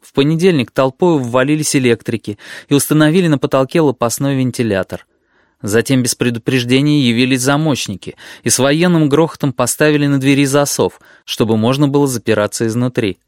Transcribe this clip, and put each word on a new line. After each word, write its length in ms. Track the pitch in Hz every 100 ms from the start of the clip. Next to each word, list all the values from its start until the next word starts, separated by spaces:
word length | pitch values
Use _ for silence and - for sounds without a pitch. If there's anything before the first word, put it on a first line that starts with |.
В 120 | -
понедельник 580 | - 143 160 185 160 117
толпой 480 | - 135 - 180 156
ввалились 560 | 120 127 131 156 151
электрики 640 | 147 127 117 - 117 - 104 - - -
и 60 |
установили 520 | 143 - 151 151 170 175
на 120 | 143
потолке 420 | 139 135 131 170
лопастной 560 | 151 120 117 - 139 135
вентилятор. 720 | 127 120 113 98 92 90 _ _ _ _ _ _
Затем 400 | 104 110 117 131
без 120 | 120
предупреждения 880 | - 123 120 - 131 120 131 147 147
явились 400 | 123 113 127 131
замочники 760 | 127 143 160 127 - 95 - - - -
и 80 | -
с 80 | 107
военным 500 | 131 151 180 170 151
грохотом 460 | 139 160 - 143
поставили 520 | - 123 - 151 147 147
на 140 | 139
двери 240 | 135 139
засов, 560 | 143 143 143 - 95 - _ -
чтобы 320 | - - 117 110
можно 320 | 113 135 147
было 180 | 143 143
запираться 600 | 123 - 107 104 - 113
изнутри. 520 | 113 123 123 110 87